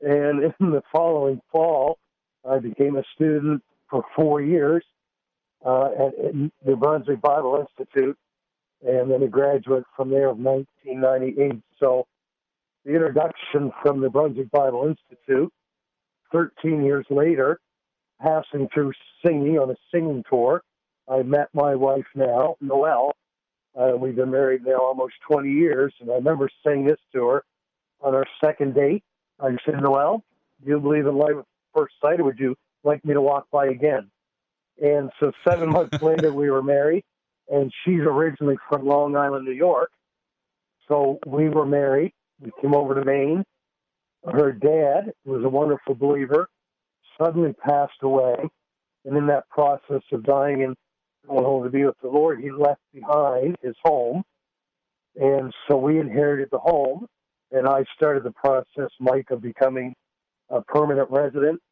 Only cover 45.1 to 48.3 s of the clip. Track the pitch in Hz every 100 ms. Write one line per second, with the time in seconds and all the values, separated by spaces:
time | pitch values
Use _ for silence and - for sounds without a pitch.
45.1 | - 139 131 127 135 151 143 - 123 139
46.1 | 143 131 151 185 _ _ _ _ _ _
47.1 | - 165 160 160 - 143 143 143 - 135
48.1 | 135 127